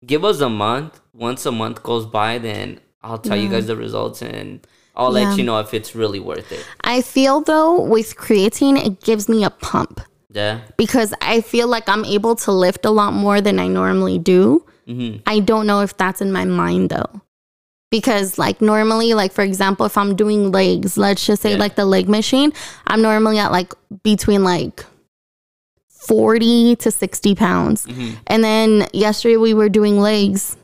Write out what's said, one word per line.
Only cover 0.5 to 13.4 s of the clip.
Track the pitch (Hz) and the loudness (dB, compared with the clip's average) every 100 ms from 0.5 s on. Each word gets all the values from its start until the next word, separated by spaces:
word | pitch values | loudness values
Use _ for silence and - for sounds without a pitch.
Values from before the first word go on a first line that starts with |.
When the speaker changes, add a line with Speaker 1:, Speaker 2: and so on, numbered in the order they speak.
Speaker 1:
month. | 107 104 123 156 - _ | 0 -2 -2 -6 -18 _
Once | 113 117 131 151 | _ -8 -6 -6
a | |
month | 117 110 117 | -6 -6 -8
goes | - 117 | -6 -6
by, | 110 110 107 120 | -4 -2 -2 -4
then | 117 104 98 - _ _ | -6 -8 -10 -14 _ _
I'll | 110 113 | -14 -10
tell | 113 101 | -4 -2
you | |
Speaker 2:
Yeah. | 101 | -2
Speaker 1:
guys | 113 110 | -2 -4
the | 113 | -6
results | 113 110 113 113 | -6 -6 -8 -8
and | 117 110 - - _ _ _ - | -14 -12 -14 -18 _ _ _ -4
I'll | 127 | 0
let | 165 | 2
Speaker 2:
Yeah. | 104 196 | 0 0
Speaker 1:
you | |
know | 120 110 | 0 -2
if | 107 | -2
it's | 113 107 | -6 -8
really | 113 110 98 | -4 -4 -4
worth | 92 78 90 | -8 -10 -10
it. | - - - | -14 -14 -8
Speaker 2:
I | - 247 | -4 -2
feel, | 240 - 269 277 | -2 2 2 2
though, | 311 311 311 349 | 2 2 2 2
with | - 220 220 - | 2 0 0 -10
creatine, | - 214 196 - 277 277 | 0 2 2 2 2 2
it | - 190 | 0 -4
gives | - 220 202 | -2 -2 0
me | 226 | 0
a | 196 | 0
pump. | - - - - - - _ _ | -4 -6 -6 -6 -10 -20 _ _
Speaker 1:
Yeah. | 101 104 110 117 - | -6 -4 -4 -10 -4
Speaker 2:
Because | 226 262 214 - | 0 2 0 -2
I | - 233 | -2 -2
feel | 220 240 240 | 0 -2 0
like | 233 226 | -2 0
I'm | 202 | -2
able | 220 208 220 226 | 0 -2 0 -2
to | - | 0
lift | 190 180 202 | 2 2 2
a | 214 | 0
lot | 214 208 | 2 2
more | 202 202 202 | 0 2 2